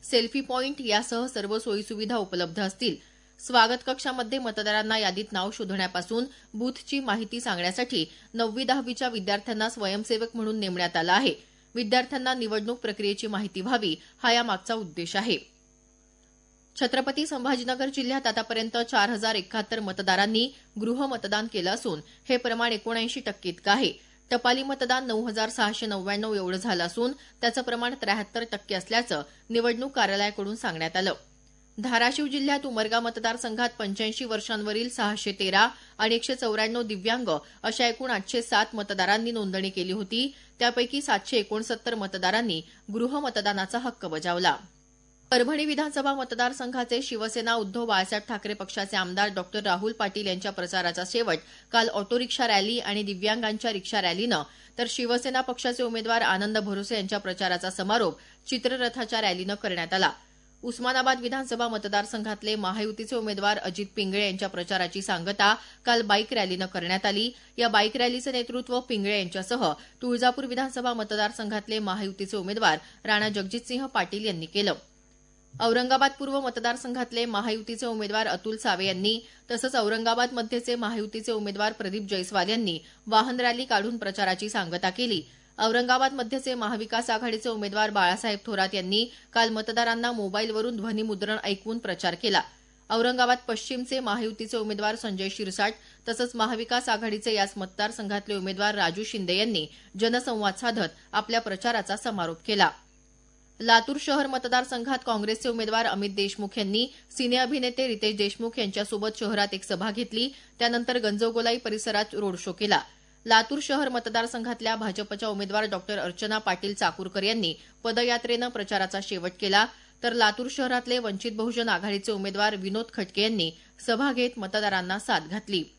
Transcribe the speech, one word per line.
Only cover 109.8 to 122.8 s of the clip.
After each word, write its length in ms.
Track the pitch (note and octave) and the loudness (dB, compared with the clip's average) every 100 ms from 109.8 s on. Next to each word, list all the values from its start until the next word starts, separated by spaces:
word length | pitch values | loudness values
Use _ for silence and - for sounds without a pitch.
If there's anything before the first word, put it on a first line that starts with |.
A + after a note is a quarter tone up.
| G#3+ | -2
घेतली. 380 | G#3 A#3+ A3 B3+ C4+ - _ | -4 -4 -2 -4 -4 -20 _
त्यानंतर 380 | A#3 A#3+ A#3+ B3 | 0 2 0 0
गंजवगोलाई 600 | G#3+ G3+ A3+ A3+ A#3 A#3 | 0 0 0 2 0 0
परिसरात 480 | A#3 G#3+ A3+ G#3 G#3+ | -2 -4 -2 0 0
रोड 240 | - G3+ F3+ | -2 -4 -4
शो 140 | - | -6
केला. 280 | F3 G#3 F3 - - _ _ A3+ | -4 2 2 2 -18 _ _ 6
लातूर 340 | A3+ A3 C#4+ | 6 6 -2
शहर 280 | D4 C#4 C#4 | 0 0 2
मतदारसंघातल्या 840 | B3 A#3 A3+ A#3 B3 A3+ A#3 A3 A3 | 0 0 0 0 -4 -6 -4 -2 0
भाजपच्या 540 | A3 F#3+ G#3 G3+ A3+ | -2 -4 -6 -4 -4
उमेदवार 360 | G3+ G3+ G3+ G#3+ | -2 0 0 0
डॉक्टर 320 | F#3+ F3+ G#3 | -4 -4 -4
अर्चना 400 | E3 F3 G#3+ G#3+ | -4 -4 -2 -2
पाटील 360 | G#3+ F3+ G3 | 0 -2 -2
चाकूरकर 500 | G3+ F3+ E3 F#3+ G3 | 0 0 0 -6 -2
यांनी 300 | G3 A3+ F3 D#3 - - | 0 0 0 -4 -12 -8
पदयात्रेनं 640 | A#3 A3+ A#3+ A#3+ A#3+ A#3 B3 | -2 0 2 0 0 -2 -2
प्रचाराचा 520 | A#3+ G3 G3+ F#3 G3 | -4 -2 0 0 -4
शेवट 280 | G3 F#3+ F3 F3+ | -4 -4 -6 -4
केला, 260 | G3+ G3 A3+ - - _ | 4 4 4 0 -20 _
तर 100 | A#3+ | -2
लातूर 340 | A#3+ G#3+ G#3 B3 | 4 4 4 -4
शहरातले 480 | - B3+ B3 B3 B3 | -2 0 0 0 -2
वंचित 340 | A3+ G3 A#3 | 0 -4 -6
बहुजन 380 | G#3+ A3+ A#3 A3+ | -2 -2 0 0
आघाडीचे 420 | F3+ G3+ G3+ G3 | 0 0 -2 -2
उमेदवार 440 | G#3 G3 G3 G#3 G#3 | -2 -2 2 2 2
विनोद 300 | F#3+ G#3 | -2 -4